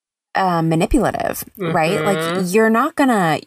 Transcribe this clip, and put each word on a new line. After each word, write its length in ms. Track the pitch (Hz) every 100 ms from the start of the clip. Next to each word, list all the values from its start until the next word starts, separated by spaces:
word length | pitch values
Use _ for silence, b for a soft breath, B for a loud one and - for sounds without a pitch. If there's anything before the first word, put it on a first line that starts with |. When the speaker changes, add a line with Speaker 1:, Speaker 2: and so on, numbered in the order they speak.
| _ _ _ 185
Speaker 1:
uh, 280 | 190 170
manipulative, 840 | 160 160 196 277 170 - - - - -
right? 420 | 175 170 160 160
Like, 160 | 156 160
Speaker 2:
Mm-hmm. 300 | 165 175 185
Speaker 1:
you're 240 | 196 220
not 260 | 226 277 -
gonna, 420 | 277 220 170 156